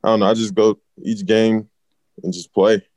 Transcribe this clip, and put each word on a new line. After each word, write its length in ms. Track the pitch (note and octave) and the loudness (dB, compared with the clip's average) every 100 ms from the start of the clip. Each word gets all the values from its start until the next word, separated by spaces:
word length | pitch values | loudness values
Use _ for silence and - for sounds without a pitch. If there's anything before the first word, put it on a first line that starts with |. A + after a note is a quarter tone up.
I 60 | G#2+ | -2
don't 120 | A2 | 0
know. 60 | G2 | 2
I 60 | |
just 220 | A2+ G#2+ | 0 -2
go 240 | G2 G#2+ G2+ _ - | 0 0 0 _ -14
each 240 | - G#2+ F#2+ | -8 -8 -2
game 420 | A2 A2+ A2 G#2+ _ _ _ _ - | 0 2 0 -6 _ _ _ _ -12
and 100 | F#2+ | -10
just 220 | F3+ - | -10 -6
play. 280 | G3+ A2 G#2 - | 0 2 2 -2